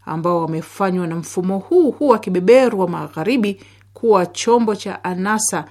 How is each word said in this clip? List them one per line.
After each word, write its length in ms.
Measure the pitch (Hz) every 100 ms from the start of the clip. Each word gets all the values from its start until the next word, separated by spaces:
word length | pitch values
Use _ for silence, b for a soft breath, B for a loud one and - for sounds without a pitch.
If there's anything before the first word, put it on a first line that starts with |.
| -
ambao 360 | 160 170 175
wamefanywa 680 | 160 160 165 - 196 180 170
na 80 | 170
mfumo 420 | 165 - 185 196
huu 340 | - 359 302
huu 160 | - 294
wa 120 | 220
kibeberu 600 | 202 185 180 254 254 208
wa 80 | 175
Magharibi 720 | 160 151 - 165 262 208 190 B B B
kuwa 320 | - 233 196 175
chombo 500 | - - 240 220 202
cha 280 | 202 -
anasa 600 | 180 180 196 214 - 175 -